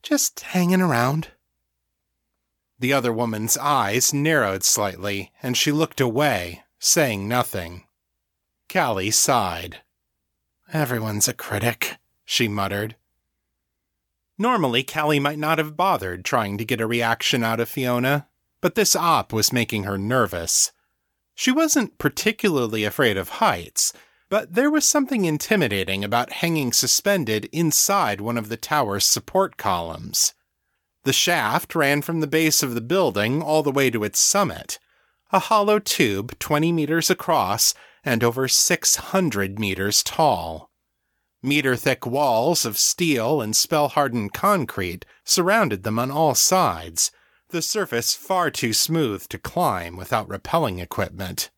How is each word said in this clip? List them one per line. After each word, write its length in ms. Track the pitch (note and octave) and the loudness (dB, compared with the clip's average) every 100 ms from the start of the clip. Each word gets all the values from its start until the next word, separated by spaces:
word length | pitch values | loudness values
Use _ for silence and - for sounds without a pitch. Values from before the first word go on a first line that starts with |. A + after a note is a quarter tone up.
"Just 380 | - C#4+ - - | 0 0 0 -6
hanging 420 | - F3+ F3 F#3 | -4 0 2 4
around." 460 | F#3 A#2+ B2 D#3 - _ _ _ _ _ _ _ _ _ _ _ _ _ _ _ | 4 2 2 0 -6 _ _ _ _ _ _ _ _ _ _ _ _ _ _ _
The 140 | B2+ | 0
other 200 | C#3 A#2+ | 2 2
woman's 440 | A2+ A#2 A2 A2 - | 0 -2 -2 -2 -2
eyes 560 | C#3+ C#3 G2+ A2+ - | 0 0 2 0 0
narrowed 520 | C#3+ D3+ D#3 G#2 G2 | 0 2 2 2 0
slightly, 680 | - - G#2 F2 G2+ G2 F#2+ _ | 0 0 -2 -4 -6 -6 -8 _
and 140 | C3 B2 | -4 0
she 160 | - | 0
looked 280 | D3 D#3+ - | 0 -2 0
away, 640 | C3 A2+ D3 G#2 F2 E2+ _ _ | -2 2 0 0 -4 -12 _ _
saying 480 | - E3+ C#3 G2+ G2+ | 0 2 2 0 0
nothing. 600 | B2 A#2+ G#2 E2+ F2 _ _ _ _ _ _ _ _ _ | -2 -2 -6 -8 -14 _ _ _ _ _ _ _ _ _
Callie 420 | F#3+ C#3+ G2+ F#2+ | -2 0 0 0
sighed. 720 | - - B2+ F#2+ E2+ F2+ - _ _ _ _ _ _ _ _ _ | 2 2 2 0 -4 -10 -14 _ _ _ _ _ _ _ _ _
"Everyone's 560 | D#3 C#3 A#2+ A2 G#2 - | -4 -2 -2 -2 -2 -2
a 60 | |
critic," 640 | - - G#2 A2+ A#2 - - _ _ | -4 -6 -2 0 -2 -6 -8 _ _
she 240 | - - A#2 | -6 0 0
muttered. 480 | G#2 G2 G2+ A2 A2+ _ _ _ _ _ _ _ _ _ _ _ _ _ - | 0 -2 -4 -6 -10 _ _ _ _ _ _ _ _ _ _ _ _ _ -4
Normally, 440 | A3 B3 C#3+ A#2+ | 0 2 2 0
Callie 380 | C3+ D#3 D3+ D3 | 0 -2 2 2
might 180 | C#3+ D3+ | 2 0
not 200 | D3+ D#3+ | 0 0
have 180 | D3+ D3+ | 0 0
bothered 480 | F#3+ D#3 F#2+ F2+ | 2 2 -2 -6
trying 320 | F#2 B2+ G#2 G#2 | 0 0 0 -4
to 80 | |
get 160 | A2+ A#2+ | -4 -2
a 60 | A2+ | 0
reaction 580 | A#2+ A#2 A#2 - C3 | 0 0 0 0 0
out 160 | A2+ A2+ | 0 0
of 80 | A#2 | -2
Fiona, 600 | - B2+ B2 B2+ C#3+ - _ _ _ | -2 0 0 2 0 -2 _ _ _
but 120 | F#3 | -2
this 220 | A3 G3+ - | 2 2 2
op 340 | E3+ D3 - | 2 0 0
was 220 | A2 G#2 | 0 0
making 320 | B2 A2+ A2 | 0 0 -2
her 140 | G2 G2 | -2 -4
nervous. 720 | G2+ C3 G#2+ F2 E2 - - _ _ _ _ _ _ | 0 2 0 -2 -2 0 0 _ _ _ _ _ _
She 180 | - - | -4 0
wasn't 460 | C4+ D#4+ D4+ G#3 _ | 2 2 2 0 _
particularly 840 | D3+ - G#3 A3 G#3 D3 A#2 A2 | -2 0 -2 0 0 2 0 0
afraid 340 | G#2 - B2 G2 | -2 2 2 2
of 220 | G2+ - | -4 0
heights, 520 | G#3+ F#2+ E2 - - - - _ _ | 0 0 -4 -4 -4 -4 -20 _ _
but 220 | G3 D#3 | -2 0
there 160 | F3+ C#4+ | 0 2
was 180 | D4+ - | 2 2
something 380 | D4 C4+ B3 F3 | 0 0 0 0
intimidating 760 | D3+ - G#3 C3+ G2 F2+ F#2+ | 0 0 2 2 0 -2 -4
about 300 | G2+ A#2 B2 - | 0 0 -2 -2
hanging 320 | E3+ D#3+ B2+ | -2 0 0
suspended 800 | - C3 - G3+ G3+ A#2 G#2+ - | 0 2 0 2 0 0 -2 -2
inside 680 | D#3 E3 - - G3 C#3+ G2 | 0 0 2 2 2 0 -2
one 200 | G#2+ A#2 | -2 -4
of 100 | G#2+ | -4
the 80 | A2+ | -10
tower's 480 | - D3+ A#2 G2+ | -2 0 0 0
support 540 | - - - F#3 F#3+ - | 0 0 0 0 0 -2
columns. 760 | G#2 F2 E2+ D#2+ D#3 - - _ _ _ _ _ _ _ | -2 0 -2 -10 -6 -2 -2 _ _ _ _ _ _ _
The 80 | C3+ | -2
shaft 600 | C3+ - E3+ G#2+ D3 - | 0 2 2 2 0 -2
ran 260 | E3+ C#3 C#3+ | 0 2 2
from 200 | D3 E3 | 0 -4
the 60 | D#3 | 0
base 360 | D#3 D#3+ - | 2 2 2
of 120 | C#3 | 0
the 60 | A#2 | -4
building 640 | A#2 F#3 D#3+ G2+ G#2+ C#3 | -2 2 2 2 0 0
all 200 | D3+ D#3 | 2 2
the 80 | C#3+ | 2
way 200 | C#3 C3 | 2 2
to 140 | A#2 | 0
its 140 | G#2 - | -2 0
summit, 600 | - G3+ E3+ E2 - - _ _ _ _ _ | 2 2 0 -2 -10 -14 _ _ _ _ _
a 60 | F#3+ | -2
hollow 400 | - A3 G3+ G#3+ | 2 2 4 0
tube 600 | G#3 - B2+ G2 A2+ - | 0 2 2 2 -6 -10
twenty 340 | - D3 E3 | -2 0 2
meters 380 | E3+ D3 E3 - | 0 0 0 0
across 640 | F#3+ - D#3 F#2 A2 - - - _ - | -2 0 0 2 2 0 0 -14 _ -2
and 180 | A#2 | 2
over 240 | A#2+ B2 C3 | 2 2 0
six 480 | - - F3 - - | 2 2 2 0 0
hundred 600 | - F#3+ F3 G2+ G2 G2+ | 0 0 0 0 -4 -2
meters 440 | G#2 F2+ G2 - | -2 0 0 0
tall. 680 | - - D#3 G2 E2 D#2+ - _ _ _ _ _ _ _ | 0 2 2 2 -2 -10 -14 _ _ _ _ _ _ _
Meter-thick 640 | B2+ D3 C#3 B2 - B2+ B2 | 0 2 2 2 0 -2 -2
walls 580 | B2+ D3 A2+ C3+ E3+ | 0 2 2 2 0
of 140 | A#2 G2+ | -2 0
steel 640 | - - F3 C3 A2+ D3+ | 0 0 0 2 2 0
and 120 | A2 | 0
spell-hardened 800 | A2 - D#3+ C#3+ - C#3 A#2 G2+ | 0 0 0 0 0 0 0 -4
concrete 720 | - G3 G3+ A#2+ - F#2 F2+ - _ | -2 0 2 0 -4 -6 -8 -16 _
surrounded 580 | - - F3 A3 F3+ G2+ | -2 0 2 2 2 -2
them 160 | G#2 A2 | -2 -2
on 120 | B2+ | -2
all 240 | D3 D#3+ | 0 2
sides, 760 | B2 - F#3 D3+ E2 E2+ E2 - _ _ _ _ | 2 2 4 2 0 -8 -4 -4 _ _ _ _
the 100 | E3 | -6
surface 540 | - A3 F#3 A#2 - | -4 -4 -2 -2 -2
far 360 | - - F#3+ E3 | -4 -2 0 0
too 220 | - A#2+ | 0 -2
smooth 560 | G#2+ - D#3+ C3+ G2 - | 0 0 0 0 -2 -8
to 80 | G2 | -10
climb 580 | - - E3 F#2+ E2+ | -6 0 0 0 -6
without 320 | F2+ F#2+ A#2 G2+ | -12 -4 -4 -2
rappelling 540 | G2+ - E3 C#3 F2+ | -10 -2 -2 -2 -4
equipment. 720 | F2 - F#2 F2+ F#2 F#2 - | -6 -4 -6 -6 -10 -8 -10